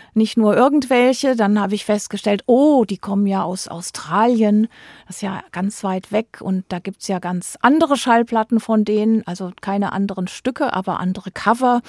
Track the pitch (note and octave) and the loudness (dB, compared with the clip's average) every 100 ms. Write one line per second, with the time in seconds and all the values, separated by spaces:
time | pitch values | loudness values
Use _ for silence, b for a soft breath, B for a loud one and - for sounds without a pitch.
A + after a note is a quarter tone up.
0 | B A3 A3 - G#3+ G#3 C4 D4 B3+ B3 | B -2 0 2 2 4 4 2 2 2
1 | B3 B3+ C#4 A#3+ G3+ G#3 G3 G#3 - G#3 | 4 2 0 2 2 2 0 -4 -2 -2
2 | - G3+ G#3+ G3+ - B3+ D4 C#4+ G#3+ F#3 | -2 -6 -2 -2 2 4 6 4 2 -4
3 | - G3 G3+ F#3+ E3+ F#3+ - E3+ - - | -4 -2 0 0 -4 -6 -10 -12 -12 -12
4 | D3+ F3+ A#3+ A#3 G#3+ G#3 A3 B B B | -4 2 2 4 4 4 0 B B B
5 | B - G3 F#3+ - F3 G3 - G3 F#3 | B -10 -8 -8 -10 -6 -6 -4 -4 -4
6 | - G#3 A3+ - - F#3+ F#3 F3 G3 F#3+ | -2 -4 -4 -8 -4 -4 -4 -8 -10 -10
7 | - F#3 F3+ F3+ - - B3 D#4 D#4 C#4 | -6 -4 -4 -6 -8 0 2 4 4 2
8 | B3+ A#3 A#3 A3 A3 A3+ - A3 G#3 G#3+ | 2 2 2 -2 0 -2 0 0 2 0
9 | A3 A3 F#3+ F3 F3+ - - G3+ G3+ - | 2 0 -2 -8 -10 -10 -4 -2 -2 -2
10 | G3 F#3+ F#3 - C4 B3 C#4+ - F#3+ F3 | -4 -4 -8 -4 -6 -2 -2 -2 -4 -4
11 | F3+ F#3 - - G3+ A#3 B3+ B3 | -4 -4 -8 -4 -2 2 2 0